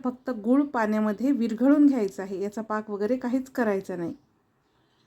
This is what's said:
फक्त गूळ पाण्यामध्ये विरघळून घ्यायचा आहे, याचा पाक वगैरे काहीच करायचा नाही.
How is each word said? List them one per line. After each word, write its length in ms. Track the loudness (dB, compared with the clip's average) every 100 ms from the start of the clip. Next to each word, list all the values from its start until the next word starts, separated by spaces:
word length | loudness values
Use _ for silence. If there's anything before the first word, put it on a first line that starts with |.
फक्त 260 | -2 -6 -8
गूळ 340 | -4 2 2
पाण्यामध्ये 680 | 2 0 0 0 0 0 0
विरघळून 540 | 0 0 2 4 6 6
घ्यायचा 380 | 4 0 -4
आहे, 180 | -8 -6
याचा 200 | -6 -6
पाक 280 | -6 -6 -6
वगैरे 260 | -4 -2 -2
काहीच 320 | -2 -4 -4
करायचा 460 | -2 -2 -2 -4 -8
नाही. 180 | -8 -10 _ _ _ _ _ _ _ _